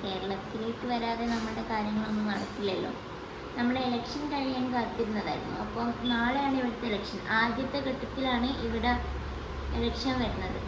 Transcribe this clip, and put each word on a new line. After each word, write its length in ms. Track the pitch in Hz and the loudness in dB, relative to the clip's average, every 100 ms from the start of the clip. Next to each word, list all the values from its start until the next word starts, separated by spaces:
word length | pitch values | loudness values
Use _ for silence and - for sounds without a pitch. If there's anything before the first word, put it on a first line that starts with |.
കേരളത്തിലേക്ക് 840 | 196 190 196 196 - 220 220 226 247 | -4 -4 -2 -4 -4 -4 -4 -2 0
വരാതെ 380 | 240 233 233 233 | 0 0 0 0
നമ്മുടെ 360 | 233 220 220 220 | 0 -2 -4 -2
കാര്യങ്ങളൊന്നും 580 | 220 214 214 214 214 214 | 0 2 0 2 0 2
നടക്കില്ലല്ലോ. 640 | 196 196 - 202 175 175 - - - - - - - | 0 -2 0 0 2 0 -4 -8 -8 -8 -8 -8 0
നമ്മൾ 240 | 240 254 | 2 4
ഇലക്ഷൻ 520 | 254 240 233 285 294 | 2 0 0 -2 0
കഴിയാൻ 420 | 285 269 254 254 | 0 0 0 2
കാത്തിരുന്നതായിരുന്നു. 880 | 247 220 - 220 214 175 147 - 196 | 2 0 0 0 0 0 -2 -2 -4
അപ്പം 500 | 214 220 233 233 240 | -4 -2 0 0 2
നാളെയാണ് 480 | 233 240 269 277 269 | 2 4 4 4 2
ഇവിടുത്തെ 300 | 247 220 240 | 2 0 0
ഇലക്ഷൻ. 320 | 202 - 196 - | 0 -2 -6 0
ആദ്യത്തെ 500 | 220 233 226 269 285 | 4 4 2 0 0
ഘട്ടത്തിലാണ് 680 | 269 247 - - 262 247 247 277 | 0 -2 -4 0 2 4 2 2
ഇവിടെ 420 | 233 226 233 247 - - - - - - - - | 0 2 2 2 0 -4 -4 -6 -6 -6 -2 2
ഇലക്ഷൻ 440 | 233 - 262 254 | 2 2 0 2
വരുന്നത്. 420 | 226 - 190 185 | 0 0 -2 -4